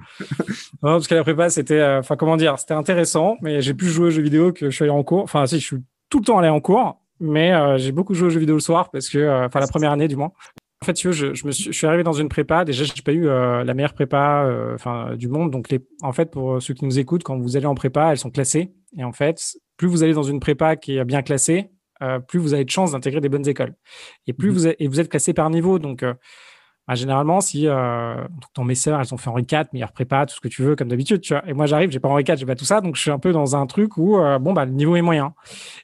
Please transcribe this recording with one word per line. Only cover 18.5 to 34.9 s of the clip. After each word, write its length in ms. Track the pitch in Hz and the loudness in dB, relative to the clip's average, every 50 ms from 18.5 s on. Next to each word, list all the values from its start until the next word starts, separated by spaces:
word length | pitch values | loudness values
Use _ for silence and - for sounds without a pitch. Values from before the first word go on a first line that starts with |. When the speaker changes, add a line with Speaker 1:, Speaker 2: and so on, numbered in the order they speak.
| - 156 175 190 - _ _ _ - 175 | 0 -2 -2 -2 -8 _ _ _ -14 -10
Speaker 2:
Et 60 | 127 | -10
en 80 | 123 | -10
fait, 460 | 113 - 143 151 165 165 - - - - _ _ _ | -4 -2 0 0 0 -2 -6 -12 -12 -14 _ _ _
plus 140 | _ 170 180 | _ -2 0
vous 140 | 175 165 160 | 2 4 4
allez 100 | 160 160 | 4 2
dans 100 | 151 143 | 2 0
une 160 | 135 143 143 | -2 -4 -4
prépa 380 | - - 147 131 165 160 160 156 | -2 -2 0 2 2 0 0 0
qui 180 | - - 139 | -4 -4 -4
est 80 | 135 127 | -2 -2
bien 180 | 120 135 143 | 0 0 -2
classée, 480 | 131 - 147 131 - - 160 185 202 - _ _ _ _ _ _ | 0 0 -2 -2 0 0 0 0 -2 -6 _ _ _ _ _ _
euh, 180 | 139 131 131 127 | -6 -6 -6 -6
plus 200 | 127 - - 180 | -8 -4 -4 -2
vous 140 | 170 151 143 | 0 0 0
avez 100 | 143 135 | 0 0
de 60 | 127 | -2
chances 240 | - 185 190 175 143 | 0 0 0 0 -2
d'intégrer 260 | 131 123 139 131 156 | -4 -4 -4 -4 -2
des 80 | 143 143 | -2 -2
bonnes 180 | 135 143 139 143 | -2 -2 -2 -2
écoles. 280 | 135 - 131 131 - _ _ _ - - - - - _ _ | -2 -2 -4 -6 -6 _ _ _ -20 -20 -20 -20 -20 _ _
Et 60 | - | -10
plus 160 | 123 131 170 208 | -6 -2 -2 0
Speaker 1:
Mhm. 20 | 190 | 0
Speaker 2:
vous 140 | 185 160 165 | 2 2 0
êtes, 80 | 160 - | 0 0
et 80 | 156 139 | -4 -2
vous 140 | 131 147 | 0 -2
êtes 80 | 170 160 | -2 0
classé 240 | - 147 - - 160 | 0 -2 0 0 0
par 160 | - 156 160 | 0 0 0
niveau. 300 | 160 165 165 185 190 180 | 0 0 2 2 0 0
Donc, 220 | 151 143 131 123 | 0 -4 -8 -6
euh, 120 | - 123 123 123 _ - - - - - - _ _ _ _ _ _ - | -4 -6 -6 -6 _ -20 -20 -20 -20 -20 -20 _ _ _ _ _ _ -6
bah, 80 | 127 | -4
généralement, 440 | 120 127 135 135 135 147 151 170 196 | -4 -2 0 0 0 2 2 2 2
si, 260 | 196 - - 143 151 156 | 0 0 -2 0 0 0
euh, 480 | 139 131 127 123 120 117 117 117 117 | 0 0 0 -2 -2 -4 -4 -6 -8
donc, 380 | 123 - - 175 143 120 - _ | -8 -10 -12 -14 -16 -18 -14 _
ton, 100 | - 127 | -6 -2
mes 100 | 123 127 | -2 -2
sœurs, 260 | 123 - 151 151 147 | 0 0 0 0 0
elles 120 | 131 120 131 | -2 -4 -6
ont 40 | 120 | -8
fait 120 | - 127 | -8 -6
Henri 160 | 117 123 123 | -4 -4 -2
quatre, 280 | 123 156 151 156 - - | 0 0 -2 -2 -2 -6
meilleure 180 | 127 120 107 | -8 -8 -8
prépa, 340 | - - 131 - 143 135 147 | -6 -6 -4 0 0 0 0
tout 100 | - - | 0 -4
ce 40 | - | -10
que 80 | - 120 | -12 -12
tu 160 | - - 127 | -6 -2 0
veux, 140 | 139 151 143 | 0 2 0
comme 100 | 135 120 | 0 -2
d'habitude, 320 | 123 123 139 - 220 175 | -2 -4 0 0 0 0
tu 120 | - - 151 | 0 -2 -4
vois. 100 | 143 - 180 | -4 -2 -4
Et 60 | 143 | -2
moi, 120 | 135 151 | 0 2
j'arrive, 260 | 143 147 151 180 190 | 2 4 2 2 0
j'ai 80 | 131 131 | 0 -2
pas 80 | - 135 | 0 2
Henri 140 | 139 143 143 | 2 2 2
quatre, 160 | 131 170 139 | 2 0 -2
j'ai 60 | 131 | 0
pas 100 | 123 131 | -4 -6
tout 100 | - 139 | -4 0
ça. 140 | - 202 214 | 0 0 2
Donc, 160 | 196 180 147 | 2 0 -4
je 60 | - | -2
suis 100 | - 156 | -2 -2
un 80 | 147 135 | -2 0
peu 140 | - 185 175 | 0 2 2
dans 240 | 160 143 135 135 143 | 2 2 2 0 0
un 100 | 139 127 | -2 -2
truc 300 | - 202 208 214 - - | 0 0 0 0 0 0
où, 200 | 160 190 214 196 | 2 4 4 4
euh, 220 | 165 143 139 135 | 4 4 4 2
bon, 140 | 127 165 196 | 2 2 2
bah, 100 | 165 139 | 2 0
le 60 | 131 | 0
niveau 240 | 131 135 147 156 | 0 0 2 4